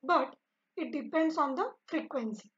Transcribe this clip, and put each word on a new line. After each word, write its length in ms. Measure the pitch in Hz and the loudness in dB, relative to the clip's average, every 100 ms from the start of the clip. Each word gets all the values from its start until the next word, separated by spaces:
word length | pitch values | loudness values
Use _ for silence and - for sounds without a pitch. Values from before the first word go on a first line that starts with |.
but 320 | 262 339 262 - _ _ _ - | 4 4 4 -4 _ _ _ -8
it 160 | 311 | -4
depends 460 | 285 226 320 320 320 | -4 -2 2 2 2
on 180 | 285 269 | 0 0
the 100 | 453 - _ | -4 -4 _
frequency. 640 | 330 - 277 226 214 - | -6 -4 -6 -6 -8 -14